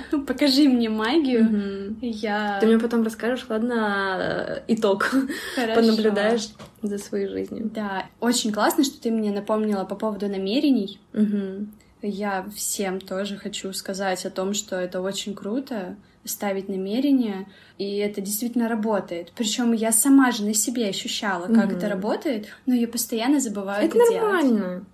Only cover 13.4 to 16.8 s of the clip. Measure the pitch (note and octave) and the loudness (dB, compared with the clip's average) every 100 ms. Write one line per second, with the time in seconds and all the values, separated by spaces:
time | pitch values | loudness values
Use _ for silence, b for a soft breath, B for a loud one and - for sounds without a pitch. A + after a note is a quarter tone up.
13.4 | G3+ G3+ F#3+ F#3+ - F#3+ G3 F#3 F#3 F#3+ | -10 -8 -8 -8 -8 -4 -2 -2 -4 -4
14.4 | F#3+ G3+ - F#3 F3+ F#3 F#3+ G3 G#3 G3 | -4 -4 -4 -4 -4 -4 -4 -4 -6 -8
15.4 | G3 B3 C4+ A3 F3+ G3+ b b - - | -6 -6 -6 -8 -8 -12 b b -12 -6
16.4 | G3+ G3 F#3+ F#3+ | -4 -4 -4 -4